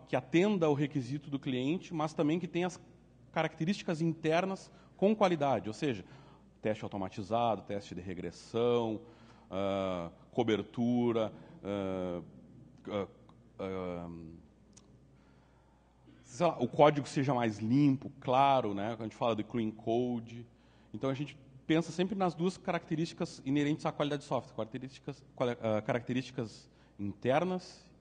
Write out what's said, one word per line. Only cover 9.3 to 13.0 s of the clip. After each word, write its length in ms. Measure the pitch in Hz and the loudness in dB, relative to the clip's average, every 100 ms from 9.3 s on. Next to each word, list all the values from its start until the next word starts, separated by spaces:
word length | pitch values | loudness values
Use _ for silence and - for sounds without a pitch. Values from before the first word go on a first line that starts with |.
| - - | -20 -8
ah, 600 | 92 98 98 95 90 85 - - | -4 -2 0 -2 -4 -6 -12 -8
cobertura, 1000 | - 117 104 98 - 120 123 120 113 107 85 - - | 0 2 2 0 -2 0 2 2 0 -2 -6 -20 -12
ah, 580 | 95 101 95 95 90 87 80 - - - - - - | -6 -4 -4 -4 -4 -6 -10 -18 -20 -20 -20 -18 -8
ah, 180 | 101 | -6